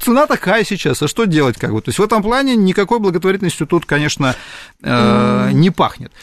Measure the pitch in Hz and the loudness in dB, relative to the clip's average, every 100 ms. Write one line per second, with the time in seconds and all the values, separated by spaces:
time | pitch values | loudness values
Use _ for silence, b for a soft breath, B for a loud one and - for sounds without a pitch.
0 | - 247 302 262 185 220 202 196 147 127 | 0 2 2 0 0 0 0 -2 -2 -2
1 | 147 - 220 151 135 110 117 107 - 143 | -2 0 0 2 2 0 -4 -4 -4 -2
2 | 208 220 202 254 269 233 185 196 190 233 | 0 0 0 0 0 2 2 2 0 0
3 | 196 175 185 196 180 - 156 170 - 147 | 0 0 -2 -2 -2 -4 -2 -2 0 -2
4 | 147 - 135 - B B B B - 123 | -2 -2 -2 -4 B B B B -2 2
5 | 120 - 123 123 131 135 180 - 127 - | 2 2 2 0 2 4 2 2 -2 -4
6 | - - | -16 -18